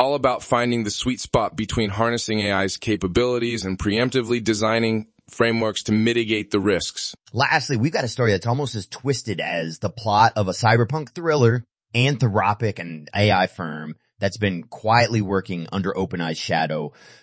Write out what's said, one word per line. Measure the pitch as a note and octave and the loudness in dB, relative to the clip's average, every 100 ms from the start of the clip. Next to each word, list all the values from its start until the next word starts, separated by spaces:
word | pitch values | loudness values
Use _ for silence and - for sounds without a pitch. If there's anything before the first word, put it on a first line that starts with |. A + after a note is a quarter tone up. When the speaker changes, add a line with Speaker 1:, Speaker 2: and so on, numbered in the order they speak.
Speaker 1:
all | C3 C#3+ | 0 2
about | C3 - | 2 0
finding | - A#2+ A#2+ A#2+ | 0 0 2 0
the | G#2+ | -2
sweet | - B2 B2 | -2 -4 -4
spot | - A#2+ G#2+ - | -2 0 0 -2
between | A2 - G#2+ | -4 -2 -2
harnessing | G2 A#2 A#2+ - G#2+ | 0 0 0 -2 -2
A | G2+ | 0
I's | G2 G2 - | 0 0 -4
capabilities | - G#2 F#2+ F2 B2 B2 A#2 A#2 | -2 -2 0 2 2 0 -2 -4
and | G2 F#2 | -4 -2
preemptively | G#2 G#2 B2+ B2+ A2+ A#2+ | 0 2 2 0 0 0
designing | A2 G#2+ A2 A2+ A2+ A2 G#2+ _ _ | 0 0 2 2 2 0 -4 _ _
frameworks | - A#2 A2+ A2 G#2 | 0 2 4 0 -2
to | - | 0
mitigate | G#2+ A2+ A#2 A2 G#2+ G2 | 4 4 2 2 -2 0
the | G#2 | 0
risks. | G2 F2+ - - - - _ | 2 2 0 -8 -12 -12 _
Speaker 2:
Lastly, | G#2+ C3+ D#3 B2 B2+ | -2 0 0 0 0
we've | C3 | 0
got | D#3+ | 0
a | B2+ | -4
story | - A#2 | 0 0
that's | F#2+ A#2 | 2 0
almost | B2+ C#3 | -2 -4
as | A2+ - | -6 -10
twisted | - C3+ C3 - F2+ | -8 -4 -4 -4 -6
as | - F2 E2 D#2+ | -4 -4 -6 -6
the | G2+ | -8
plot | - A2 G#2 A2+ | -6 0 4 4
of | - F#2+ | 4 -2
a | |
cyberpunk | - A2+ A#2 A2+ D#3 D3+ | 2 4 4 2 -2 -6
thriller | - E3+ D3+ A#2 B2 - _ _ | -6 0 4 4 4 -4 _ _
Anthropic, | A#2 C3 C#3+ B2 G2+ F#2 G#2+ A2 F#2+ | 0 0 2 2 2 0 0 -4 -4
an | E2+ D#2+ D2+ | -10 -12 -8
A | G2+ G#2 | 0 2
I | G2 F#2 | 4 0
firm | - F2 D#2 D2+ - _ _ | -2 -10 -8 -12 -14 _ _
that's | G2 G#2 | -6 -2
been | G#2 F2+ | -2 -2
quietly | - - G#2+ A2+ F#2+ A2+ | -8 -6 2 2 4 0
working | F#2+ F#2+ F#2 F2 E2 | 0 -2 -2 -8 -6
under | G2 F#2+ | -4 -4
OpenAI's | F#2+ F#2+ F2+ E2 D#2+ | -2 -4 -4 -4 -4
shadow, | - E2+ D2+ D#2 D2 - - - | -2 -2 0 -4 -6 -12 -20 -20